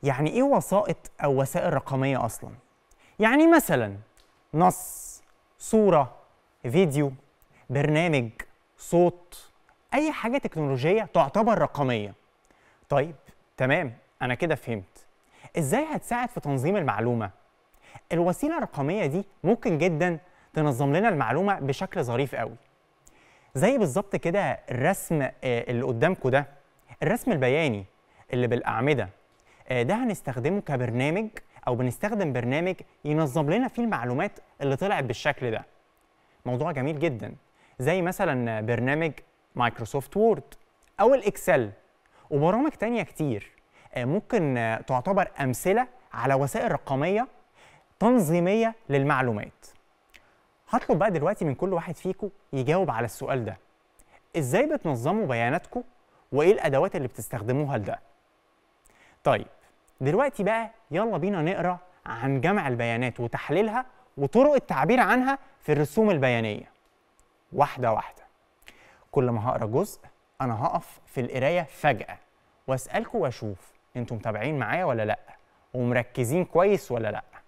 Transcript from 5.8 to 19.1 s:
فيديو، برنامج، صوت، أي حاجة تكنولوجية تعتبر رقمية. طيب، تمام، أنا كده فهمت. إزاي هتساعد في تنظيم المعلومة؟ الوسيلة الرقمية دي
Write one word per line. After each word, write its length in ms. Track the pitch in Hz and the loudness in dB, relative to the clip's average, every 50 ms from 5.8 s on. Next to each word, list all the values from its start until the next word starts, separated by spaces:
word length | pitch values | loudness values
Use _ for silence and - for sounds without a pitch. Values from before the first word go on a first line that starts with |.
| 214 202 175 156 135 110 - - - _ _ _ _ _ _ _ _ | 6 6 6 4 4 2 -4 -18 -20 _ _ _ _ _ _ _ _
فيديو، 500 | 127 120 170 196 160 131 143 151 139 131 131 - _ _ _ _ _ _ _ _ _ | 0 4 4 4 4 4 2 0 0 -2 -8 -20 _ _ _ _ _ _ _ _ _
برنامج، 600 | 127 139 139 143 151 151 170 180 156 139 120 113 - - - - - _ _ _ _ _ | -2 0 2 2 2 2 2 2 2 2 0 -2 -6 -12 -18 -20 -20 _ _ _ _ _
صوت، 760 | - - - 170 175 175 175 - - - - - - - _ _ _ _ _ _ _ _ - | -10 0 4 4 4 4 2 -2 -18 -20 -20 -20 -20 -20 _ _ _ _ _ _ _ _ 0
أي 180 | 262 302 311 294 | 0 0 0 -2
حاجة 260 | - - 233 240 277 | -2 -4 -2 -2 -2
تكنولوجية 640 | - 214 - 160 151 139 135 127 120 156 185 220 214 | -2 -4 -4 -2 -2 0 0 0 2 2 2 2 0
تعتبر 560 | - - 180 156 139 - 196 226 214 220 185 | 0 2 2 2 2 2 0 2 2 4 2
رقمية. 560 | 156 - - - 143 131 123 110 104 101 95 _ _ _ _ _ _ _ _ _ _ _ _ _ _ _ | 2 0 0 -2 -2 0 0 -2 -4 -6 -12 _ _ _ _ _ _ _ _ _ _ _ _ _ _ _
طيب، 260 | 151 139 135 165 165 - _ - - _ _ _ _ | 0 0 0 0 -6 -18 _ -20 -20 _ _ _ _
تمام، 380 | - 131 127 139 170 175 127 113 - _ _ _ _ - | -2 0 2 2 2 0 -4 -8 -12 _ _ _ _ -4
أنا 120 | 123 123 | -4 -2
كده 200 | - - 170 156 | -2 0 -2 -2
فهمت. 520 | - - - 117 104 95 - _ - - _ _ _ _ _ _ - - 131 _ - | -2 -2 -6 -6 -6 -6 -10 _ -20 -20 _ _ _ _ _ _ -20 -20 -8 _ -2
إزاي 260 | 165 131 156 208 302 | 0 0 2 0 0
هتساعد 440 | 320 302 196 - - 233 240 254 233 | -2 -4 -8 -6 -4 -4 -4 -4 -4
في 120 | - - | -6 -8
تنظيم 360 | - 147 139 135 123 156 196 | -6 -4 -2 -2 0 0 0
المعلومة؟ 540 | 208 165 127 107 104 113 120 123 117 110 98 - _ _ _ _ _ _ _ _ _ _ - - - _ _ 175 | 0 0 0 0 0 0 0 0 0 -2 -6 -8 _ _ _ _ _ _ _ _ _ _ -20 -20 -20 _ _ -2
الوسيلة 460 | 165 170 175 180 - - 294 330 330 | 0 2 0 0 0 -2 -2 -2 -2
الرقمية 480 | 247 180 - 151 139 139 175 214 196 | -4 -6 -4 -4 -2 -2 -2 -2 -2
دي 180 | 143 | -2